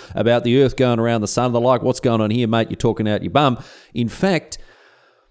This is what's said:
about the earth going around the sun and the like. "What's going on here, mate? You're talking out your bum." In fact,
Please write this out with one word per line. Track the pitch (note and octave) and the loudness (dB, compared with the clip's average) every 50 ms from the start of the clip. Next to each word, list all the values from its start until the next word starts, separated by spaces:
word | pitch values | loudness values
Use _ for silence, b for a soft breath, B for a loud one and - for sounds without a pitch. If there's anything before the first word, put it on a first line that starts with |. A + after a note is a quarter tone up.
| B B B | B B B
about | B G#2 A#2 A#2+ A#2+ - | B 0 2 2 2 2
the | A#2+ A#2+ C3+ | 2 4 4
earth | C3+ B2 A2 | 4 4 2
going | - B2+ B2 A#2+ A2+ | 2 0 0 2 0
around | A2+ A#2 A#2 A2+ | 0 0 0 0
the | G#2 G2 | -2 -2
sun | - B2 B2 | -2 0 0
and | B2+ A#2+ | 0 0
the | A#2+ | 0
like. | A#2+ B2+ C3 A#2+ B2+ | 2 2 2 2 0
"What's | B2+ B2 - | -2 -2 0
going | - B2+ A#2 A2 | 0 0 2 2
on | A2 G#2 G#2+ | 2 0 0
here, | B2 A#2+ A2 | 0 0 0
mate? | A2+ A2+ A2+ - | 0 0 0 -2
You're | - | -4
talking | - - A#2 G#2+ - A2 G#2+ | -2 -2 0 0 0 -2 -2
out | G#2 F#2+ - | -2 -2 -2
your | F#2 | 0
bum." | - C#3 D3+ C3+ A#2+ - B B B B B B B | 0 2 2 2 0 -2 B B B B B B B
In | - A#2+ A2 | -4 -4 -4
fact, | - - F#3 G3 F#3 D#3 - - - - b b b b b b b b b b b b b b | -4 -2 -2 0 0 -2 -4 -8 -16 -16 b b b b b b b b b b b b b b